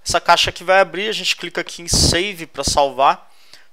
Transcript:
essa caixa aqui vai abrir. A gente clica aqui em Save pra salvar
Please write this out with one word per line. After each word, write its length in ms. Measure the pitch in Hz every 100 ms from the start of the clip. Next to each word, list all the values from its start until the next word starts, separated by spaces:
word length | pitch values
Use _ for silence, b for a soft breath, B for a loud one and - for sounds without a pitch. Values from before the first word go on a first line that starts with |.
essa 160 | - 170
caixa 300 | - - -
aqui 120 | -
vai 180 | 180 190
abrir. 280 | 185 165 214
A 40 |
gente 240 | 180 185 -
clica 260 | 175 175
aqui 180 | 170 -
em 80 | 170
Save 560 | - 160 165 202 180
pra 180 | 165 -
salvar 720 | 139 - 139 123 143 185 - b b b b